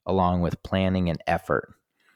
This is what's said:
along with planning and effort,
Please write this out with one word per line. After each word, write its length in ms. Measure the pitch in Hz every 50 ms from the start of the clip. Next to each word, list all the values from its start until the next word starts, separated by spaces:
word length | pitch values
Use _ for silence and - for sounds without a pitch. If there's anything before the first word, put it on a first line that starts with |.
| _
along 340 | - 92 95 90 87 90 90
with 220 | 87 80 - - _
planning 480 | - - 95 95 92 92 95 90 85
and 120 | 80 - -
effort, 480 | - 85 - - - 76 55 - - - _ _ _ _ _ _ _ _